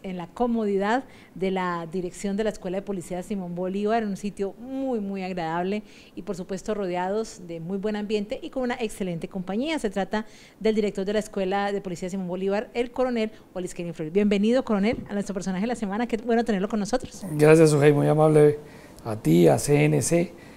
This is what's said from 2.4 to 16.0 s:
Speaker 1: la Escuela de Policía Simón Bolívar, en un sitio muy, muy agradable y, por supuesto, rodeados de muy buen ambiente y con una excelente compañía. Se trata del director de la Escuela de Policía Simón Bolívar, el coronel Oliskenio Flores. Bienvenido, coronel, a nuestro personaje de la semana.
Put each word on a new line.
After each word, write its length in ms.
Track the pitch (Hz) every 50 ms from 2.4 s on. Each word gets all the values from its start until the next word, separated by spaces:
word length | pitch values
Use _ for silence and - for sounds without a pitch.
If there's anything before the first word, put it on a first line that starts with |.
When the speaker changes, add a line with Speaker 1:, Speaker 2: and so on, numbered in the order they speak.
| 220
Speaker 1:
la 60 | 214
Escuela 300 | 196 - - 190 175 190
de 20 |
Policía 420 | 196 202 202 185 156 - 180 175 180
Simón 320 | - 220 196 185 175 175
Bolívar, 480 | 170 185 185 190 202 208 208 220 233 220
en 60 | 208
un 80 | 196 180
sitio 360 | - 208 175 - 196 196 - -
muy, 400 | 226 254 269 269 269 262 254 220
muy 240 | 208 196 196 196 185
agradable 600 | 185 185 180 165 160 165 175 180 190 202 214 208 - - - - - - -
y, 60 | 180
por 120 | - 202
supuesto, 380 | 170 185 - 196 180 - - 214
rodeados 720 | 202 202 180 175 175 180 185 196 220 226 214 - - 180 170
de 140 | 170 165
muy 160 | 160 165 196 202
buen 180 | 185 214 214
ambiente 420 | 208 214 196 220 208 202 208 277 -
y 80 | - 320
con 140 | - 269 254
una 120 | 240 247
excelente 540 | - 240 208 - - 202 185 170 165 - 175
compañía. 500 | - 196 180 - 190 214 262 320 320 285
Se 100 | - 214
trata 360 | 196 202 190 - - 214 220 - - - - - - -
del 160 | 190 220 220
director 300 | 208 208 208 - - 190
de 80 | 190 208
la 60 | 214
Escuela 520 | 202 208 - 202 190 185 190 202 202 202
de 80 | 202 196
Policía 300 | - 190 175 156 190 180
Simón 180 | 180 196 185 175
Bolívar, 420 | 175 185 185 196 196 202 - - -
el 180 | 240 247 240
coronel 400 | - - 254 254 247 233 220 220 - - - - -
Oliskenio 400 | 190 185 175 - - 175 170 160
Flores. 180 | - 165 156
Bienvenido, 540 | 165 196 208 208 196 202 202 220 240 262 254
coronel, 320 | - 226 196 190 214 262 - 220 -
a 60 | 208
nuestro 200 | 202 196 - 190
personaje 280 | 196 175 185 190 175
de 60 | 196 240
la 80 | 240
semana. 320 | 220 - 196 190 214